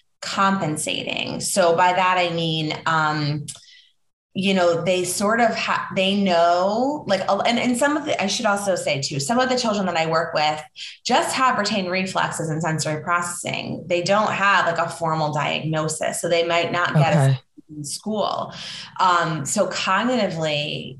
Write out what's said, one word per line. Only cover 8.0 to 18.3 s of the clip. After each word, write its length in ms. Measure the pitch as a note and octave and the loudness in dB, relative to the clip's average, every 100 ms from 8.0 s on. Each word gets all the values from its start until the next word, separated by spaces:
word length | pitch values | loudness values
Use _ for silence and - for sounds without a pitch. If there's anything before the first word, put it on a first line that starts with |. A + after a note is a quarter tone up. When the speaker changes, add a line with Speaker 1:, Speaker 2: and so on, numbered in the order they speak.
| D4 | -2
Speaker 1:
the, 160 | G#3+ | -2
I 60 | F#3+ | 0
should 180 | - G#3 | 0 0
also 300 | G3+ G3+ E3+ | 0 0 0
say 260 | E3+ C#3 | 0 -2
too, 180 | C#3 C#3+ | -2 -4
some 200 | - A#3+ | 0 2
of 100 | B3+ | 2
the 80 | B3 | 0
children 300 | A3+ G3+ F#3 | 0 0 0
that 100 | E3+ | 0
I 80 | D#3+ | 2
work 300 | D#3+ E3 D#3+ | 0 0 0
with 260 | D3+ D#3 - - - - | 0 0 -8 -16 -18 -12
just 300 | - C4+ E4+ | 0 2 2
have 240 | - B3+ G#3+ | 2 2 2
retained 320 | G3+ G#3+ F3+ | 0 -2 -2
reflexes 580 | F#3 F#3+ E3+ D#3 - D#3+ | -2 -2 -2 -2 -2 -4
and 140 | D3+ | -2
sensory 400 | D#3+ D#3 D#3 D3+ | 0 -2 -2 -4
processing. 800 | F3+ F3 - - - - - - - | -2 -2 -2 -6 -6 -6 -6 -8 -2
They 160 | F3 | -2
don't 280 | F3 G3+ G#3+ | 2 2 2
have, 360 | - G3 F#3 E3+ | 0 2 2 2
like, 100 | E3 | 0
a 100 | E3+ | -4
formal 420 | - E3 D#3 D3+ | -2 -2 0 0
diagnosis. 880 | D3 D3+ D#3 D#3 D#3 D#3 - - - | 0 -2 -2 -2 -2 -2 -2 -4 -2
So 80 | E3+ | 0
they 160 | E3+ E3+ | 0 2
might 260 | E3+ - | 0 0
not 220 | F3 F3 | -2 0
get 200 | D#3 D#3+ | 2 4
Speaker 2:
Okay. 180 | D#3 C3+ | 4 4
Speaker 1:
it 440 | C3 _ - _ D3+ | 2 _ -20 _ -14
in 80 | |
school. 720 | D3 - G#3 G#3+ - | -10 -10 -6 -2 -2